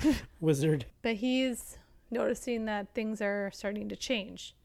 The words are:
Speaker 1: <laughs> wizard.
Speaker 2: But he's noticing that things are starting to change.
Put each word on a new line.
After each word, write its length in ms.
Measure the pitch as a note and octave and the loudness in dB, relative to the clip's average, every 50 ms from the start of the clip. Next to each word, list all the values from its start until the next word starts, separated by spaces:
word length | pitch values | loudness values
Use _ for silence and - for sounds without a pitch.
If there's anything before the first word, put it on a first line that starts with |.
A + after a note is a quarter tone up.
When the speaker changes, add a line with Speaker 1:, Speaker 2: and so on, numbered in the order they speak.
Speaker 1:
<laughs> 380 | - D#4 C4+ - - - - - | 4 4 4 4 0 -8 -10 -2
wizard. 460 | E3+ D#3 D3+ C3+ C#3+ D#3+ D#3 C#3 A#2 - - _ | 2 2 4 4 4 4 2 2 0 -6 -12 _
Speaker 2:
But 140 | - A3+ A3+ | -2 -2 -2
he's 640 | G3+ A3+ B3+ B3+ C4 C4 C4 A#3+ - - - - - - _ - - _ - | 0 2 2 2 4 2 2 0 -2 -8 -14 -16 -18 -20 _ -20 -20 _ -6
noticing 540 | A3+ A#3+ - C4+ B3 - - B3+ A#3+ A3+ A3 | -2 0 2 2 0 0 -2 -2 -2 -2 0
that 280 | G#3+ G#3+ G#3 G3+ - - | -2 -2 -2 -4 -4 -4
things 280 | A#3+ A3 A3 A3 G#3 | -4 -2 -2 -2 0
are 300 | G#3+ G3+ G3+ G3+ G3+ G3 - | 0 0 0 0 -2 -2 -4
starting 360 | - - G3+ G#3 G#3+ G#3 G#3 | -6 -6 -4 -4 -4 -4 -6
to 60 | G3+ - | -6 -6
change. 580 | - - C4 A3 F#3 - - - - - - _ _ | -2 0 0 0 -2 -6 -10 -12 -14 -14 -16 _ _